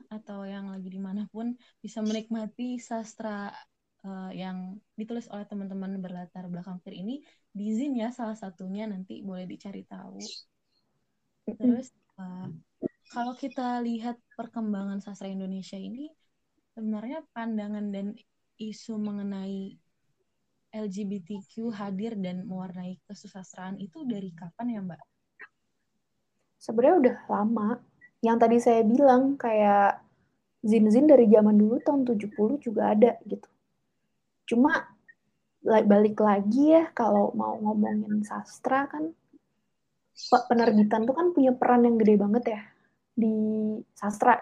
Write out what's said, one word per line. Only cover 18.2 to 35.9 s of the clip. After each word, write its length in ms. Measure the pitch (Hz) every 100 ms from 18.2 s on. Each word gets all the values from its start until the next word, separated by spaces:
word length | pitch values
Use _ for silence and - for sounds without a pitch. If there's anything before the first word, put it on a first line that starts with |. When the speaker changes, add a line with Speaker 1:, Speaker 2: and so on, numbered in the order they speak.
| _ _ _ -
Speaker 1:
isu 400 | 220 208 - 214
mengenai 800 | 208 202 202 196 196 196 190 - _ _ _ _ _ _ _ _ _
L 140 | 220 214
G 160 | 190
B 160 | 196 202
T 240 | 170 202
Q 240 | - - 226 208
hadir 400 | 202 190 226 208
dan 320 | 180 180 185
mewarnai 480 | 185 185 180 180 185
kesusastraan 720 | - 202 196 190 180 - 185 185
itu 240 | 196 320 269
dari 240 | 202 190
kapan 360 | 165 180 - 240
ya, 80 | 214
Mbak? 200 | 185 160 - _ _ _ - _ _ _ _ _ _ _ _ _ _ _
Speaker 2:
Sebenarnya 320 | - 220 269 359
udah 200 | 240 208 -
lama. 480 | 202 220 226 208 247 _ _ _ -
Yang 120 | 226 233
tadi 160 | 226 240
saya 240 | 240 226 214
bilang, 480 | 254 277 254 269 277
kayak 640 | 240 214 208 202 202 - _ _ _ _ _ -
zin-zin 400 | 220 220 214 226
dari 240 | 302 262 220
zaman 320 | 214 208 208
dulu 160 | 214 262
tahun 240 | - 285 247
tujuh 240 | 214 208
puluh 240 | - 214 285
juga 400 | 240 214 208 214
ada 240 | 233 233 202
gitu. 160 | 196 - _ _ _ _ _ _ _ _ _ -
Cuma, 400 | 233 294 320 - _ _ _ _ _ _ _
la-, 240 | - 220
balik 320 | 202